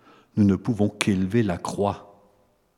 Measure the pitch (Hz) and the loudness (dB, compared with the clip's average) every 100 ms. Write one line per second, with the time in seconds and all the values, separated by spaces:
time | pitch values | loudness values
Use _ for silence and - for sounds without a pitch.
0 | _ - _ - 101 92 - 110 104 - | _ -20 _ 2 2 2 0 0 -2 -2
1 | - 95 95 113 104 87 - - 101 95 | -2 0 0 0 0 -2 -6 -4 -2 -4
2 | - - _ _ _ _ _ | -12 -20 _ _ _ _ _